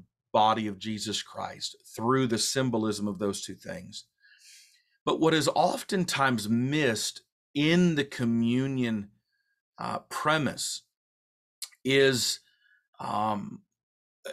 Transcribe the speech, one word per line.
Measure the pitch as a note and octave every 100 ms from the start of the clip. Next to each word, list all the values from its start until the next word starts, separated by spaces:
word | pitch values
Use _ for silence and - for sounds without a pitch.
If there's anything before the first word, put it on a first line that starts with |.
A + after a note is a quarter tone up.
| - _ _
body | A2+ G#2+ A2+ G#2+
of | F#2+
Jesus | G#2+ G#2 G#2+ G2
Christ | - G#2 F#2+ G2+ - - - -
through | A#2 C3 B2+
the | A2
symbolism | - C3+ C3 A2+ A2 G#2 G#2
of | F#2
those | G2+ F#2+
two | -
things. | F#2 F#2+ F2+ G#2 - - _ _ _ - - - _ _ _ D3
But | -
what | D#3+
is | D#3+ C#3
oftentimes | - F3 - - G3 F3 - C3+ A#2 G2+
missed | A#2 C3 D3+ C3 G#2+ - - - _ _
in | C#3+ D3+ F3 F3
the | D3+
communion, | C3+ - A#2 A#2 A#2 B2 C3+ C3 A#2+ A2 G2+ _ _ _ _ _ _ -
uh, | A#2 A2+ -
premise | - D3+ D#3 B2 - - - - _ _ _ _ _ _ _ - _ B2+
is, | C#3 C3+ B2 - - _ _ _ _ _ -
um, | C3 G#2 G#2+ G#2 G#2 - _ _ _ _ _ _ -